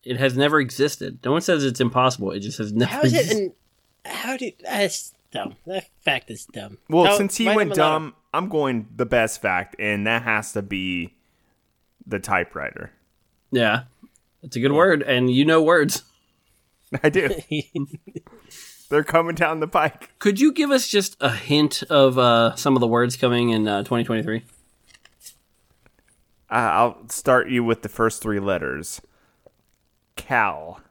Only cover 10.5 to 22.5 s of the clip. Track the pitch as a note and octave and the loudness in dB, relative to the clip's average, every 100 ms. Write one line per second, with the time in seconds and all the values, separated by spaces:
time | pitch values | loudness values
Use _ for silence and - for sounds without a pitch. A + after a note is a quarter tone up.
10.5 | G#2+ G2 G2+ F#2+ F2+ F2 _ _ _ _ | -8 -6 -6 -6 -6 -8 _ _ _ _
11.5 | _ _ _ _ _ - G2+ G#2 F#2+ F2 | _ _ _ _ _ -10 -10 -4 -4 -4
12.5 | - C#2+ - - _ _ _ _ _ _ | -8 -12 -12 -18 _ _ _ _ _ _
13.5 | B2+ A2+ A2+ B2 _ - _ _ _ D3+ | 0 0 0 -6 _ -20 _ _ _ -12
14.5 | - C3 C#3+ F#3 D#3 C#3 B2+ B2+ B2+ D3 | -4 0 4 4 2 2 2 2 4 4
15.5 | D#3+ D#3 E3+ C#3+ - _ _ _ _ _ | 4 4 4 2 -2 _ _ _ _ _
16.5 | _ _ _ _ - D#3 D#3+ D3 - - | _ _ _ _ -2 0 2 -2 -4 -6
17.5 | D3+ - D#3+ C#3+ D#3 - - - - _ | -8 -6 -8 -8 -12 -18 -18 -18 -20 _
18.5 | - - - - C#3+ D#3 E3 E3 D#3+ E3+ | -20 -20 -20 -2 0 2 0 0 0 -2
19.5 | D#3+ D#3 F3 D#3 - - _ G#3 G3+ D4+ | 0 -2 0 0 -4 -20 _ 0 4 2
20.5 | D4+ C#4+ C4+ - G3+ F#3+ - C#3 G#2+ - | 4 2 2 2 0 -2 -2 -2 -2 0
21.5 | D3 D3 - - D3+ C3+ B2+ B2 A#2 A#2 | 2 2 0 0 6 6 6 4 4 2